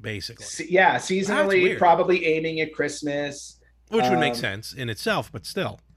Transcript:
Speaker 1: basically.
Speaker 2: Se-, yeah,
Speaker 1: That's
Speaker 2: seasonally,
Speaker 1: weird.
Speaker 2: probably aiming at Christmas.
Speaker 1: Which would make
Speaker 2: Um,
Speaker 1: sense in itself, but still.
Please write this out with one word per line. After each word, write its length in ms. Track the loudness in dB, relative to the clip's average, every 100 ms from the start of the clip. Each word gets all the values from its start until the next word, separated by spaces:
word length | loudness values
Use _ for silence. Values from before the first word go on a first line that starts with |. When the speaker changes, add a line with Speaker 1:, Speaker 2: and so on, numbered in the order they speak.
Speaker 1:
basically. 440 | -8 -8 -8 -12 -14
Speaker 2:
Se-, 220 | -10 0
yeah, 240 | 4 4
Speaker 1:
That's 160 | 2 -2
Speaker 2:
seasonally, 540 | -2 0 0 2 4
Speaker 1:
weird. 160 | 4 4
Speaker 2:
probably 460 | 6 6 4 2 2
aiming 340 | 0 0 -4
at 140 | -4
Christmas. 840 | -4 -4 -4 -4 -4 -4 -8 -16 -20 _ _ -4
Speaker 1:
Which 140 | 0 2
would 100 | 2
make 140 | 0
Speaker 2:
Um, 60 | -2
Speaker 1:
sense 340 | -6 -6 -10
in 160 | -8 -8
itself, 420 | -4 -2 -2 -4
but 140 | -10 -10
still. 340 | -6 -6 -8 _